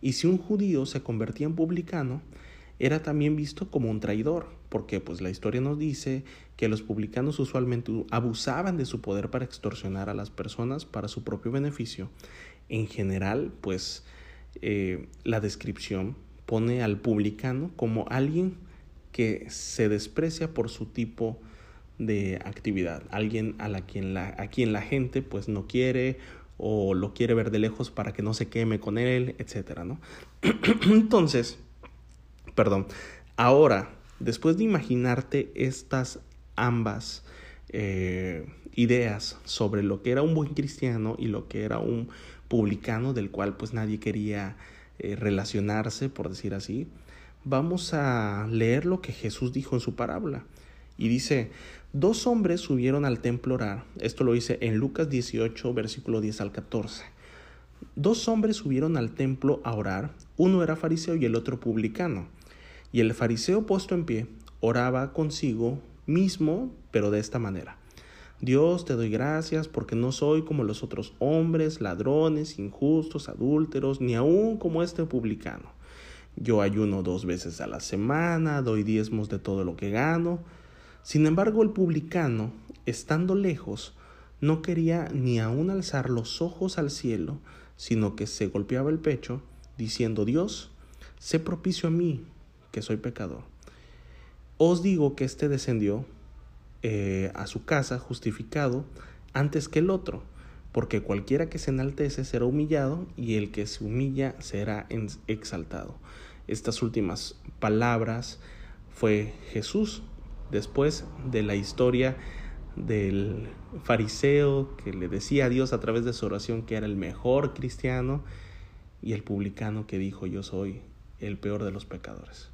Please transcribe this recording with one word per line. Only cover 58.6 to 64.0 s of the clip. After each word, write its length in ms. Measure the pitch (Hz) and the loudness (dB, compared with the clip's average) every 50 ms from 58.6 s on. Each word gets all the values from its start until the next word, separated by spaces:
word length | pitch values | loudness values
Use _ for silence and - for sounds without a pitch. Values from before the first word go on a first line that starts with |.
| - 151 131 131 147 160 165 147 | 0 0 2 2 2 2 2 0
al 140 | 117 113 | 0 -2
templo 500 | - - 139 131 131 131 - 135 143 - - | -2 -2 0 0 0 2 2 2 2 2 0
a 100 | 120 117 | -4 -2
orar, 400 | 107 104 98 95 95 110 147 - - - - - | -2 -2 -2 -2 -2 -4 -6 -8 -12 -20 -20 2
uno 260 | - 156 185 190 185 | 4 6 6 6 6
era 140 | 170 156 156 | 4 2 0
fariseo 400 | 160 - 160 160 165 - - 165 | 0 0 0 0 0 0 -2 0
y 80 | 160 135 | 2 2
el 120 | 117 110 | 2 2
otro 260 | 117 113 - 127 120 | 2 0 0 -4 -2
publicano. 680 | - 117 110 113 110 110 110 - 180 175 131 95 90 - - - - - - - - - - - - - | -2 0 0 2 0 0 -2 -2 -2 -2 -2 -4 -6 -10 -14 -20 -20 -20 -20 -20 -20 -20 -20 -20 -20 -4
Y 80 | - 120 | 2 4
el 140 | 113 110 117 | 4 4 4
fariseo 520 | - 123 113 117 113 - - 180 214 220 | 2 0 0 0 0 0 2 2 2 2
puesto 300 | 220 196 190 185 - 190 | 2 0 0 2 0 -2
en 80 | 180 | -2